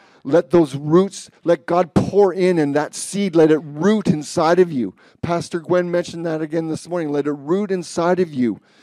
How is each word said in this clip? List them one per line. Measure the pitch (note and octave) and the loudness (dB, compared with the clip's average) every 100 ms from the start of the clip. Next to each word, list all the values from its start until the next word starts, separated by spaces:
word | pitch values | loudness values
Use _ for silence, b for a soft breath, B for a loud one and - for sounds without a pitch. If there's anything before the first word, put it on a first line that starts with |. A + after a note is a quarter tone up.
| b b | b b
Let | C3+ D3+ - | 0 0 4
those | F3 D3 C#3+ | 2 2 -2
roots, | D3+ E3+ G3 - - b | 2 2 2 -4 -20 b
let | D#3+ E3+ - | -2 0 0
God | F3 F3 | 0 0
pour | - - G3 F#3+ | 0 2 4 2
in | F#3 F3+ F3 | 4 2 2
and | C#3+ C#3+ | 0 0
that | D3+ | -4
seed, | - - G3 G3 | -8 -8 -4 0
let | D#3+ D#3+ | 4 6
it | D#3 | 4
root | D3+ D3 F#3+ G#3+ F3+ | 0 -2 0 2 2
inside | D3+ C#3 E3+ D#3+ F3+ | -2 -2 -2 2 4
of | F3 | 2
you. | C#3 F#2+ - b b | 0 -6 -8 b b
Pastor | E3 F3 E3+ F3 | -6 -4 -6 -8
Gwen | D3+ F3+ F3 | -2 -2 0
mentioned | F3 F3 E3 E3+ | -2 -4 -8 -6
that | D#3 | -6
again | D#3 E3 D#3+ | -6 -6 -6
this | D#3 D#3+ | -8 -8
morning. | F3 D3+ | -6 -4
Let | C#3+ C#3+ | -4 -4
it | |
root | D3 C#3 F#3+ G3+ | -6 -4 -2 -2
inside | F#3+ D#3+ - E3+ F3+ | -4 -6 -2 0 0
of | F3 | 0
you | C#3 B2 F#2 b b | -2 -2 -4 b b